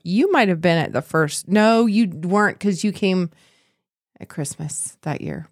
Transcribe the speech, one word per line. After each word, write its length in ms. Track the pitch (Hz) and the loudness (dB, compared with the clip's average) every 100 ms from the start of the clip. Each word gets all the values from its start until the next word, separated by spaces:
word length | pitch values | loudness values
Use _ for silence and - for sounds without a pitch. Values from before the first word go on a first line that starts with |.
You 260 | 170 196 381 | -4 0 2
might 180 | 339 208 | 2 2
have 120 | 165 | 2
been 160 | 175 165 | 2 2
at 160 | - | 0
the 80 | - | -4
first. 480 | - 160 151 - - | -2 0 0 -4 -2
No, 380 | 208 220 226 233 | 2 4 4 4
you 220 | 208 214 | 2 0
weren't 520 | 156 175 202 208 - | -2 -2 2 2 0
'cause 240 | 202 175 | -2 0
you 80 | 208 | -2
came 380 | 190 196 185 170 - _ _ _ _ _ _ _ - | -2 0 0 -2 -8 _ _ _ _ _ _ _ -20
at 80 | - | -14
Christmas 680 | - 143 - 151 - - - | -10 -8 -8 -10 -10 -12 -10
that 200 | 156 143 | -8 -8
year. 260 | - 151 156 | -8 -10 -4